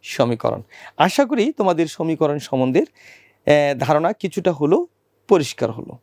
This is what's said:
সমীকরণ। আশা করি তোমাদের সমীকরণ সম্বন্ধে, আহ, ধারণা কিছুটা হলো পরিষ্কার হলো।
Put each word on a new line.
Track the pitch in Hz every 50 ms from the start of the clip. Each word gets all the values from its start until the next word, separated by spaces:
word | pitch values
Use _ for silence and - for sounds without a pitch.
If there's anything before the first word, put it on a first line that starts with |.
| _
সমীকরণ। | - - - 131 117 120 113 - 113 113 - - _ - - - - _
আশা | - 151 190 - - 277
করি | 233 294 240 208 277 311
তোমাদের | - 214 190 175 156 170
সমীকরণ | 151 - - 170 160 160 - 160 143 147 147
সম্বন্ধে, | 139 - - 131 127 131 127 170 311
আহ, | - _ _ - - - - _ _ _ _ _ - 147 147 147 143 143 123
ধারণা | 135 127 156 151 160 175 214
কিছুটা | _ - 190 - - 175 185 170
হলো | 139 147 143 175 214 349 - _ _ _ _ _ _ _ -
পরিষ্কার | 202 180 147 - - - 123 113
হলো। | 113 117 - - - 127